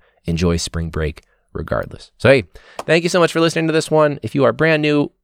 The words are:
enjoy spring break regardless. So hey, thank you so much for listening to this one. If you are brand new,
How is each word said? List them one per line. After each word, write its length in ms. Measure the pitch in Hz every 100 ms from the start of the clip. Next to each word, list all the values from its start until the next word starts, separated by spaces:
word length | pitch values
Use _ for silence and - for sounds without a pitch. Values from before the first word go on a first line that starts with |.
| _ _
enjoy 340 | - 82 87 85
spring 320 | - 82 82
break 320 | 78 78 - - _ _
regardless. 560 | - 82 52 - - - -
So 100 | 117
hey, 160 | 135 101 - - -
thank 220 | - 160
you 60 | 170
so 120 | 185
much 120 | 165
for 80 | 165
listening 280 | 165 165 160
to 40 |
this 180 | 156 -
one. 280 | 156 151 143
If 120 | -
you 100 | 147
are 80 | 123
brand 300 | 120 160 156
new, 280 | 151 147 - _